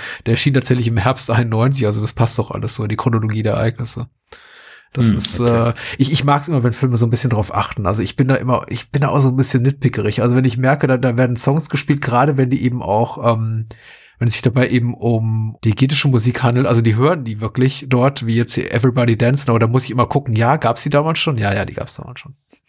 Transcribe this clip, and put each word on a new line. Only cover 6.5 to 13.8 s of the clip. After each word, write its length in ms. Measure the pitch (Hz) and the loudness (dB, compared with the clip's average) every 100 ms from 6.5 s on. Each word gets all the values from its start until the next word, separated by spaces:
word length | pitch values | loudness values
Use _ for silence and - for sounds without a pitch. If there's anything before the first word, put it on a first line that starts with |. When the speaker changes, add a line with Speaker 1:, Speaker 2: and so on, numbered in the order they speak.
| 143 | 0
Speaker 1:
wenn 100 | 120 | 0
Filme 220 | - 131 120 | 0 0 2
so 120 | 117 | 2
ein 20 | |
bisschen 220 | 117 127 | 0 0
drauf 220 | 107 104 | 0 -2
achten. 320 | 104 - - 92 | -4 -4 -4 -2
Also 160 | 107 | -2
ich 120 | - - | -2 0
bin 120 | 131 | 2
da 80 | 135 | 2
immer, 300 | 127 120 - | 0 -2 -2
ich 220 | 117 - | -10 -6
bin 100 | 135 | -2
da 80 | 147 | 0
auch 100 | 139 | 2
so 100 | 131 | 2
ein 60 | 127 | 2
bisschen 280 | 127 127 | 2 2
nitpickerig. 580 | 131 139 123 110 107 - | 0 0 -2 0 -2 0
Also 140 | 120 123 | 2 2
wenn 100 | 131 | 2
ich 120 | 113 | 0
merke, 260 | 131 143 135 | 0 2 2
da, 120 | 127 | 2
da 200 | 127 117 | 2 2
werden 180 | 127 117 | 0 2
Songs 340 | 139 156 - | 0 0 -2
gespielt, 320 | 139 - 143 | -4 0 -2
gerade 360 | 123 123 143 135 | 2 2 2 2
wenn 120 | 127 | 0
die 120 | 135 | 0
eben 180 | 123 123 | 0 -2
auch, 500 | 95 104 117 - 117 | -2 0 0 0 0
ähm, 320 | 113 113 113 113 - | 0 -2 -4 -6 -14